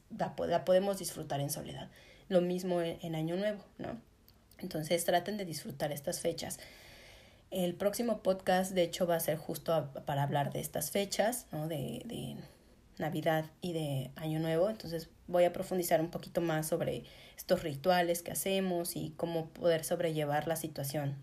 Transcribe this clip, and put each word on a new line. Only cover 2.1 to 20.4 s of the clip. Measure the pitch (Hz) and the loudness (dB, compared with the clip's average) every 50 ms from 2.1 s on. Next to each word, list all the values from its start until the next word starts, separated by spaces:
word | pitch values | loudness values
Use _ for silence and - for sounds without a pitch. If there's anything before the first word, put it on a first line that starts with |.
| - - - - | -20 -20 -4 2
Lo | 190 175 | 4 4
mismo | 180 180 180 185 185 185 175 175 | 4 4 0 -2 0 0 0 2
en, | 170 170 170 - | 0 0 -4 -6
en | - 170 160 | -6 -4 -2
Año | 160 156 165 175 | -2 0 0 0
Nuevo, | 190 202 214 208 196 - - - - | 0 0 -2 -2 -4 -10 -16 -14 -12
¿no? | - - - 226 - - - _ _ - _ _ _ _ - - | -10 -10 -10 -10 -14 -20 -20 _ _ -20 _ _ _ _ -14 -12
Entonces, | 196 185 - 160 160 - 175 170 - | -10 -6 -6 -6 0 0 0 2 2
traten | - 175 175 175 - 214 208 | 2 2 2 2 0 -4 -4
de | 190 | -6
disfrutar | 165 151 - - - 135 - 160 147 | -6 -6 -8 -8 -10 -4 -4 -2 -2
estas | 143 143 - 180 175 - | -2 -4 -4 -4 -4 -2
fechas. | - 170 165 - - 190 - - - - - - - - - - - - - - - - - - - - | -2 -2 -2 -2 -6 -8 -8 -10 -12 -18 -20 -20 -20 -20 -20 -20 -20 -20 -20 -20 -20 -20 -20 -20 -14 -4
El | 285 190 180 180 175 | 0 0 0 0 0
próximo | - 190 202 202 - 233 240 208 214 | 0 0 0 0 0 0 0 0 0
podcast, | - 190 190 190 - - 185 185 190 190 | 2 0 0 2 2 4 4 4 4 2
de | 190 185 | 4 2
hecho, | 170 165 - - 185 | 2 2 2 0 2
va | 170 170 | 2 2
a | 165 | 2
ser | - - 156 156 | 2 0 -2 -2
justo | - - 165 160 - - | -4 -6 -8 -4 0 2
a, | 165 156 139 - - - - | 2 2 0 -2 -8 -8 -6
para | - 143 139 | -2 0 0
hablar | 143 139 147 143 139 143 | 0 2 2 0 0 0
de | - 147 | -2 -6
estas | 160 - - - 160 - | -6 -4 -4 -4 -4 -2
fechas, | - 202 202 190 - - 196 226 247 - - - | 0 -2 -2 0 0 2 2 2 0 -2 -8 -8
¿no? | - 151 151 | -6 -6 -4
De, | 160 165 139 - - - - - | -4 -4 -4 -4 -4 -6 -8 -8
de | - - - - - 143 - - - - - _ - - - - - - - | -8 -8 -6 -6 -8 -8 -10 -12 -16 -20 -20 _ -20 -20 -20 -20 -18 -8 -4
Navidad | 156 147 165 156 156 165 156 156 156 - - - | -4 -2 -2 2 2 4 4 4 0 -2 -8 -6
y | - 180 | -6 -4
de | 165 160 156 143 139 135 139 139 - | -2 -2 -2 0 -2 -2 -4 -6 -8
Año | - 160 156 156 156 | -6 -4 -2 0 0
Nuevo. | 160 160 160 165 185 214 | 2 2 4 4 4 2
Entonces, | 220 - - 165 165 160 160 - - - - | 0 -4 -8 -8 -6 -6 -8 -10 -16 -18 -6
voy | - 180 175 175 | 2 4 6 6
a | 175 175 | 6 4
profundizar | - 185 - 185 180 165 - 170 156 | 0 -4 -2 0 0 4 4 4 4
un | 160 170 | 4 0
poquito | - - - - - 175 | -2 -8 -8 -2 0 0
más | 170 165 156 156 156 | 2 2 2 0 0
sobre | - 170 165 151 - - - - - - - - - - | 0 0 0 0 -2 -2 -4 -8 -12 -18 -20 -20 -18 -16
estos | - - - 185 - | -14 2 2 2 2
rituales | 170 160 139 139 - 185 180 180 175 170 170 170 | 2 -2 -6 0 2 4 4 6 4 4 2 0
que | - - | -2 -4
hacemos | 196 - - 196 190 190 190 185 175 170 170 - - | -4 -2 0 0 0 2 2 2 0 0 -2 -4 -4
y | 156 156 - 156 | -6 -6 -6 -4
cómo | - 170 170 170 165 160 156 | -4 -2 0 0 -2 -2 -4
poder | - - - 170 165 156 160 | -6 2 4 4 4 4 2
sobrellevar | - 175 170 175 165 156 151 151 143 147 151 | 0 0 0 0 0 0 0 0 2 0 0